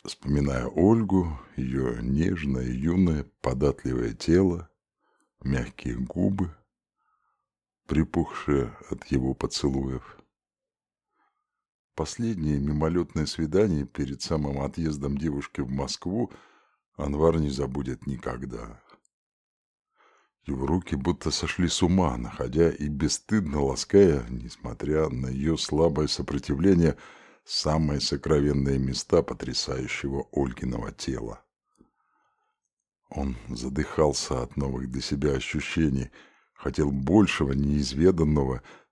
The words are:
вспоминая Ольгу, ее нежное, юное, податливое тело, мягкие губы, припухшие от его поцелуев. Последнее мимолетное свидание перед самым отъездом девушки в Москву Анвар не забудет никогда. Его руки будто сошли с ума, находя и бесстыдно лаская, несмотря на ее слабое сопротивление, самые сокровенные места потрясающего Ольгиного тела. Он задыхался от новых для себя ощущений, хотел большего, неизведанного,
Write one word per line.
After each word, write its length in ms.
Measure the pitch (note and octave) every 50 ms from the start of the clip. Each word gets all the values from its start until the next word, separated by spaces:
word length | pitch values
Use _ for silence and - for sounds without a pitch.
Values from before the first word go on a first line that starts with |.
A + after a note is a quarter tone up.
вспоминая 640 | - - - - - C2 C#2+ D2 C#2+ C#2 C2+ B1+ A#1+
Ольгу, 720 | A#1+ - D#2 F2 G#2 A2+ A#2 A2 F#2+ G2 F#2 E2+ E2 D2+ C2+ - - -
ее 420 | C2 C2 B1+ C2 C2 B1+ A#1+ A#1 A1+
нежное, 720 | A#1 B1+ C2+ D2 E2 F#2+ F#2 E2 D2+ C#2 C2 B1+ B1+ B1
юное, 560 | B1 B1+ C#2+ E2 F2 F#2+ F#2 E2+ D#2 D2 - - _ _
податливое 720 | - B1 B1+ C2 D2 C#2 C2 - - B1+ B1+ B1 A#1 A1+ G#1+
тело, 560 | - - D#2 E2 F#2 F#2+ F#2 E2+ E2+ E2+ - _ _ _ _ _ _ _ _ _ _ _ _ _ - -
мягкие 540 | C2 C2+ B1+ A#1+ A#1+ - - - B1+ A#1
губы, 580 | A#1+ B1+ - - F2 F#2+ G2+ G2 G2 F#2+ E2 - - _ _ _ _ _ _ _ _ _ _ _ _ _ _ _ _ _ _ _ _ _ _ _ _ _
припухшие 880 | - - D#2 D#2 - - F2 D2+ - - - - - C#2+ C2+ B1+ A#1+ - - - -
от 160 | - - -
его 260 | - C#2 C2 B1+ C2 C2
поцелуев. 840 | - - C2+ - - - C#2 C2 C2+ C2 C2 C2 B1+ - - - - _ _ _ _ _ _ _ _ _ _ _ _ _ _ _ _ _ _ _ _ _ _ _ _ _ _ _ _ _ _ _ _ _ _ -
Последнее 640 | - D#2 - - - A#2 A2+ A2 F2 D2+ D2+ D2 C#2
мимолетное 640 | C#2 D2 D2+ D2 D#2+ D#2+ E2+ F2 E2+ - - D#2+ D2+
свидание 600 | C#2+ - - D#2+ D2+ E2 F#2+ A2 G2+ E2 D2 C2+
перед 360 | - - - C#2+ C2 C2+ -
самым 400 | - - E2 D2+ C#2+ C#2 C#2 C#2
отъездом 560 | C#2 - - E2+ E2 D#2 D2 C#2+ C#2 C#2 C#2+
девушки 420 | C2+ D2+ D#2+ C#2 C#2+ C#2+ - - -
в 100 | C#2 B1
Москву 600 | C2 C#2 D2 - - - - F2+ G2 A#2 B2 - - - - _ _ _ _ _ _ _ _ _ _
Анвар 420 | - C#2+ C#2+ C#2+ D2 D#2+ E2 E2
не 120 | E2 D2+ C#2+
забудет 580 | C2+ C2+ C#2 B1+ B1+ D2 B1+ B1+ B1+ - -
никогда. 760 | C#2+ C2+ A#1+ - - B1 B1 C2 C2 A#1+ A1+ A#1 A1+ A1+ - _ _ - - _ _ _ _ _ _ _ _ _ _ _ _ _ _ _ _ _ _ _ _ _ _ _ _ _ _ _ _ -
Его 200 | C#2+ C2+ C2 C2+
руки 300 | C#2 F2 F#2 - - -
будто 340 | C2+ C2 F2 E2 - - -
сошли 380 | - - - E2 - - F2
с 160 | E2 - - F#2
ума, 340 | E2 F2+ F#2+ F2+ C#2+ B1
находя 540 | A#1+ B1 - - - B1 B1 B1+ D#2+ E2+ D#2+
и 160 | - - D2
бесстыдно 760 | D2 D2 C#2 - D2 - - _ - G#2+ G#2+ F#2 D2 C#2 D2+
лаская, 640 | C#2 C2+ B1+ - - - - G2 G2+ F2 D2 C2+ A#1+ A#1+
несмотря 800 | B1+ A#1+ A#1 A#1+ - - - A#1 A1+ - - C#2+ D2+ D#2 D#2 D2+
на 180 | B1 B1+ C2
ее 300 | C2 C2 C2+ C#2+ D#2+ E2
слабое 500 | D#2+ - - D2+ D2+ E2 E2+ C#2+ D2+ D2+
сопротивление, 920 | D2 - - - - C#2+ C#2 - - C#2 C2+ F2 G2 F#2 E2+ E2 D2+ - - - - - - - - - _ _
самые 540 | - - - - D#2 D2+ D#2+ D#2+ D2 D2 C#2+
сокровенные 800 | - - C#2+ C#2 - D2 D#2 D2 C#2+ D2 C#2+ C#2 C2+ C#2 C2+
места 460 | C2+ C2 C2 C2 - - - - E2 -
потрясающего 1040 | - - - - - - - - C#2 C2 C2 C2 - - - - C2+ C2+ C#2 - _
Ольгиного 600 | - C#2+ C#2 C2 A#1+ - - B1+ B1 A1+ - -
тела. 520 | - - - - B1+ A#1+ A1+ A1 G#1 - _ _ _ _ _ _ _ _ _ _ _ _ _ _ _ _ _ _ _ _ _ _ _ _ _ _ _ _ _ _ _ _ _ -
Он 260 | - D2+ C#2 C2+ B1 A#1 -
задыхался 960 | - - - B1+ C2 C2 D2+ D#2 - - - D#2 D2 C#2 - - - C#2 B1+ A#1+
от 120 | - -
новых 360 | - C#2 C2+ B1+ B1+ C2 C2
для 100 | B1+ C2+
себя 300 | - - D2+ C#2 C#2+ D2 C2+
ощущений, 800 | C2 - - - D2+ - - - E2+ D#2+ D2 C2+ C2+ B1+ - - - - - _ _ _ _ _
хотел 380 | - - C#2+ C2 - D2+ C#2+
большего, 640 | C#2 C2+ C2 C#2+ F#2 G#2+ G2+ - - - D#2 C2+ C2+
неизведанного, 1080 | C#2 C#2+ C#2+ D2 D2 C#2 C2+ C2 C#2 E2+ F#2 F#2 E2 D#2+ D2+ D2 C#2+ C2+ C2 B1+ A#1+ - - - - _ _